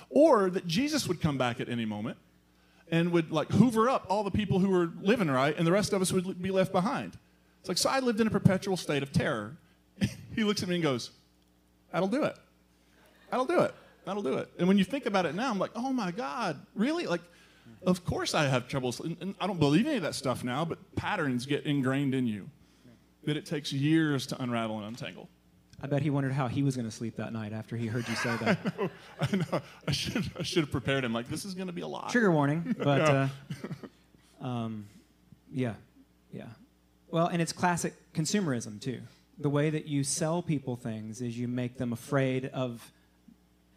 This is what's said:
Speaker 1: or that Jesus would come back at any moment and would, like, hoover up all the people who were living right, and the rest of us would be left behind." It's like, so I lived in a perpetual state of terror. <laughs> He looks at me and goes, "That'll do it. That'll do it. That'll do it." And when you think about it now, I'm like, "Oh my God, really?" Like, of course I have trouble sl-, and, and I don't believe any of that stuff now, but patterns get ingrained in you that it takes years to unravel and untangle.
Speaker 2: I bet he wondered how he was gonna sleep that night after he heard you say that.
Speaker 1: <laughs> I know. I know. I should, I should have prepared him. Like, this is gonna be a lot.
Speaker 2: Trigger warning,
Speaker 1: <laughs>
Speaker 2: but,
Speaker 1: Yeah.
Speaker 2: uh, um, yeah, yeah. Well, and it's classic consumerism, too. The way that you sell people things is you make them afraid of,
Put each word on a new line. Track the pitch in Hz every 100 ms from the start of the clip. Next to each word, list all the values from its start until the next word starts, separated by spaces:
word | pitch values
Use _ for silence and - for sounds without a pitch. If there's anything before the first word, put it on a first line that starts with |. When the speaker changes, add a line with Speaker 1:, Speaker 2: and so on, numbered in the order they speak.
| -
Speaker 1:
or | 254 320 240 190
that | 180 180
Jesus | 160 294 302 -
would | 175
come | 160 139
back | 123 117
at | 123
any | 120 113
moment | 104 113 - _ _ _ _ _ _ -
and | 165 175
would, | 170 160
like, | 151 143
hoover | - 240 220 226
up | 254 -
all | 196 202
the |
people | 202 202 190
who | 196
were | 185 170 -
living | - 247 170
right, | 127 139 156
and | 165
the |
rest | 190 196
of | 202
us | 185
would | 185 180 180
be | 190
left | 190 185
behind." | 190 185 247 95 - _ _ _ _
It's | -
like, | 180
so | -
I | 269
lived | 254 214
in | 220
a |
perpetual | 202 190 185 - 180
state | - 147
of | 135
terror. | - 180 120 104 156 _ _ _ -
<laughs> | - - -
He | - 214
looks | 208
at | 180
me | 175
and |
goes, | 156 123 - - _ _ _ _ _ _ _
"That'll | 170 190
do | 247
it. | 254 - _ _ _ _ _ _ - _ -
That'll | 233 262
do | 339
it. | - - - _ -
That'll | 202
do | 226 214
it." | - -
And | 175
when | 202
you | 185
think | 285 240
about | 196 175
it | 160
now, | 269
I'm | 202
like, | 127 220
"Oh | 262
my | 262 185
God, | 175 262 285 208 139 -
really?" | - 233 330 311
Like, | 175 - - - - 117 113 -
of | 180 -
course | - 349
I | 185 147
have | 131 123
trouble | 139 127
sl-, | 120 160
and, | 165
and | 180 202
I | 185
don't | 180
believe | 147 151 262
any | 277
of |
that | 147 -
stuff | 135 113 123
now, | 123
but | 165 - - -
patterns | 165 196 147 123 131
get | 139 151
ingrained | 143 127 135 143 131
in | 123
you | 104 - - - _ - - _ _ -
that | 151
it | -
takes | 151 147
years | 139 147 160 156 139 -
to | -
unravel | 127 120 113 110
and | 104
untangle. | 117 82 90 - _ _ _ _ -
Speaker 2:
I | 143
bet | 143
he | 151
wondered | 139 135
how | 135 127
he | 117
was | 139 123
gonna | 113
sleep | - 113 -
that | 110
night | 113 107
after | 110 110 117
he | 117
heard | 120 113
you | 110
say | 123 117
that. | 110 202 214
Speaker 1:
<laughs> | -
I |
know. | - - - -
I | 165 196
know. | 160 165 - - -
I |
should, | 139 - 247 156 -
I |
should | 170 -
have | 147
prepared | 151 123 135
him. | 127
Like, | 117 123
this | 151
is | 202 185
gonna | 190
be | 175
a | 156
lot. | 143 -
Speaker 2:
Trigger | 247 214
warning, | 160 139 156 170 -
Speaker 1:
<laughs> |
Speaker 2:
but, | 143 139
Speaker 1:
Yeah. | 156 139 135 139 - - - 147 - - _ _ _ _
Speaker 2:
uh, | 131
um, | 120 113 110 101 - _ _ _ - _
yeah, | 127 123 101 - _ _ _ _
yeah. | - - - - _ _ _ _
Well, | 165 170
and | 175
it's | 165
classic | - 185 170 170 - _
consumerism, | - 156 208 175 120 110 104
too. | 135 120 117 - _ -
The | 147
way | 143 151
that | 151 160
you | 143
sell | 135 - 160 170
people | 175 147 131 120
things | 120 110 107 110
is | 123 117
you | 120
make | 123 123 123
them | 123
afraid | 113 - 139 135 131 131
of, | - 131 117 - _ _ _ - _ _ _ _